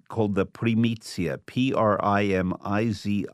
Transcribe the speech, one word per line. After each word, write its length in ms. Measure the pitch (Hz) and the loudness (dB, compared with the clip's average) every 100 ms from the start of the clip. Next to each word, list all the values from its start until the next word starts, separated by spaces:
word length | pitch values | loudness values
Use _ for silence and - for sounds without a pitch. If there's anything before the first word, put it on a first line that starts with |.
| - | -6
called 260 | 113 107 | -2 0
the 120 | 98 90 | 0 -2
primizia, 960 | - 117 113 117 117 - - 82 67 | -2 0 2 2 -2 -8 -6 -4 -6
P 300 | - 127 131 | -6 -2 0
R 280 | - 110 101 | 2 2 2
I 220 | 101 101 | 2 2
M 300 | 104 92 92 - | 2 2 0 -4
I 280 | 98 101 113 | -2 -2 0
Z 360 | 101 101 101 - | -2 -2 -4 -4